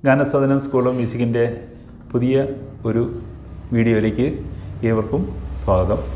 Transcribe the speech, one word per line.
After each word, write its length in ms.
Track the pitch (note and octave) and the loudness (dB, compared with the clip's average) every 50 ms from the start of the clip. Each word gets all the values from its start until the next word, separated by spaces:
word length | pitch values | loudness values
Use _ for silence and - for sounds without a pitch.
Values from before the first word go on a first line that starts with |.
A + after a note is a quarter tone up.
| - C#3 | 6 4
ഗാനസാധനം 520 | C3 C#3+ C#3+ C#3 - C#3+ C#3 C3+ C#3 C#3 C#3 | 4 4 4 2 2 2 4 4 4 2 2
School 220 | - - B2+ B2 B2+ | 2 2 2 2 2
of 60 | B2+ B2+ | 2 0
Music-ിൻ്റെ 460 | A#2+ A2 - A#2+ A#2+ A#2 A#2 A#2+ A#2 A#2 A#2 - - - - - - - - - - - | -2 -2 0 0 0 2 2 2 2 0 0 -6 -10 -14 -16 -18 -18 -18 -18 -18 -16 -2
പുതിയ 240 | - B2 B2 B2+ C3 C3+ C#3 C3+ C#3 - - - - - - A#2 | 0 0 2 4 4 4 2 2 -2 -8 -10 -14 -14 -6 -4 0
ഒരു 140 | A2 A#2 A#2 A2+ - - - - - - - - - - - - A#2+ | 0 0 0 0 -4 -8 -10 -12 -14 -14 -16 -16 -16 -14 -8 -2 2
വീഡിയോയിലേക്ക് 520 | A#2 A2+ A#2 A2+ G#2+ G#2+ A2 G#2 - B2 D3+ D#3 - - - - - - - - - - A2+ | 2 4 4 4 4 4 2 2 2 0 0 0 -4 -8 -8 -10 -10 -12 -12 -10 -4 0 0
ഏവർക്കും 320 | A2+ A2 G#2+ - C3 D3+ F#3+ G3 - - - - - - | 2 2 0 0 0 -2 -2 -2 -4 -8 -8 -8 -8 -6
സ്വാഗതം. 400 | - - F#2+ F#2 F#2 F2+ - - - - - | 0 2 2 2 4 2 0 -2 -2 -6 -8